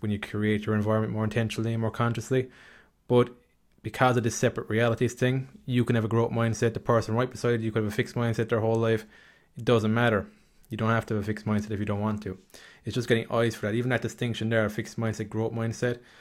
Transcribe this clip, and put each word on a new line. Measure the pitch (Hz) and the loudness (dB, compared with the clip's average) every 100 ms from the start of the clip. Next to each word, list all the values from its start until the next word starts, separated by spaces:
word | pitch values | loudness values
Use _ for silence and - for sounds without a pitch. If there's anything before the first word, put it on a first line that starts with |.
when | 104 | -4
you | 104 | -4
create | - 104 107 104 107 | -4 0 2 2 0
your | |
environment | 107 104 110 110 | 0 2 2 0
more | 110 | -2
intentionally | 110 117 110 - 113 | -2 0 -2 -2 -2
and | 113 | -2
more | 110 | -2
consciously. | - 117 113 - 131 127 - - - _ _ - | 0 0 -2 -2 -2 -2 -10 -20 -20 _ _ 2
But | 123 120 - _ _ _ _ | 4 4 -2 _ _ _ _
because | 110 - 131 123 | -10 2 2 4
of | |
this | 110 | 0
separate | - 127 - - | 0 0 0 -2
realities | 107 117 113 120 | 0 2 2 -2
thing, | - 127 131 135 - | 0 0 0 -4 -12
you | - 123 117 | -2 0 2
can | 117 | 2
have | |
a | 107 | 2
growth | 113 117 | 2 2
mindset. | 117 113 110 117 | 0 0 2 0
The | 110 | 0
person | - 117 107 | 2 2 2
right | 113 127 | 0 -2
beside | - 120 120 | -2 0 0
you | 110 | 0
could | 110 | -2
have | 107 | 0
a | 104 | -2
fixed | 120 | -2
mindset | 123 117 113 117 | -2 0 0 0
their | 113 | 0
whole | 110 113 | 2 2
life. | 113 110 - - - _ _ - | 2 0 -2 -20 -20 _ _ -4
It | |
doesn't | 113 117 107 | 2 4 4
matter. | 113 120 104 95 - _ _ - | 2 4 2 -2 -12 _ _ -12
You | 110 | -2
don't | 113 | 0
have | 113 - | 0 0
to | |
have | 110 | -2
a | 101 | -2
fixed | 107 | -4
mindset | 110 104 107 | -2 -2 -2
if | 101 | -4
you | |
don't | 104 101 | -2 -2
want | 107 104 | -2 -4
to. | 95 92 - - - - | -6 -12 -16 -20 -20 -12
It's | 113 | -6
just | 127 117 | -4 2
getting | 113 - | 0 2
eyes | 117 117 | 0 0
for | - 104 | 0 -2
that. | |
Even | 113 127 | -2 0
that | 120 | 0
distinction | 113 - 120 110 110 | -2 -4 -4 -2 0
there, | 113 | 2
a | 104 | 2
fixed | 107 110 - | -2 -6 -4
mindset, | 113 104 107 | -4 -2 -4
growth | 110 113 | -4 -2
mindset, | 113 113 110 123 120 - - | -2 -4 -2 -4 -4 -12 -20